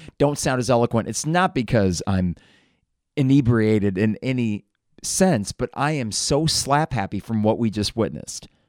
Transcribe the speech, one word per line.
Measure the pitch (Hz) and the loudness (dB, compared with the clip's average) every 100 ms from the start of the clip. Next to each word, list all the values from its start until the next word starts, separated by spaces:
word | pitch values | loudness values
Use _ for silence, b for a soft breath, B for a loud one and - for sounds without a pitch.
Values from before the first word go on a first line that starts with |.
| B _ | B _
don't | 143 143 | 0 0
sound | 151 127 | -2 -2
as | 120 | 2
eloquent, | 120 120 113 - | 2 4 0 -2
it's | 113 | -6
not | 151 175 185 | -2 0 0
because | - 117 120 95 87 - | -2 0 2 2 0 0
I'm | 95 90 85 b b b b b _ _ - | 0 0 -4 b b b b b _ _ -2
inebriated | 131 139 120 117 107 110 101 92 | 4 4 4 4 4 4 2 2
in | 110 104 | 0 0
any | 127 127 117 104 - _ _ _ | -4 -2 -2 -4 -8 _ _ _
sense, | - - 185 135 98 | -8 0 2 2 -2
but | - 123 | -6 -8
I | - 143 | -4 -4
am | 156 113 | -2 -4
so | 95 - 143 160 | -4 -2 0 0
slap | - - 143 160 | -2 0 0 0
happy | 123 98 101 | -2 -4 -6
from | - 110 | -4 0
what | 107 104 | 2 2
we | 117 | 0
just | 104 101 - | 0 -4 -2
witnessed. | 107 73 - - - _ | -4 -4 -12 -16 -16 _